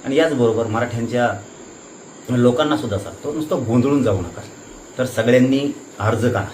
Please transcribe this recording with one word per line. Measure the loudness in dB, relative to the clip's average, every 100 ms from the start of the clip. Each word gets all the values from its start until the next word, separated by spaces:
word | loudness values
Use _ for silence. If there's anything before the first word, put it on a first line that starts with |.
आणि | 0 2
याचबरोबर | 2 4 2 2 -2
मराठ्यांच्या | -2 -2 -4 -4 0 0 -2 -10 -20 -20 -20 -20 -20 -20 -18 -4
लोकांना | 4 4 4 0 0
सुद्धा | -2 -6
सांगतो, | -6 -10 -8
नुसतं | -6 -4 -4 2
गोंधळून | 2 4 2
जाऊ | 2 0
नका, | -4 -10 -16 -18 -20 -20 -16 -6
तर |
सगळ्यांनी | -4 0 4 4 4 2 0 -6 -16 -4
अर्ज | -2 0 0
करा. | 0 -4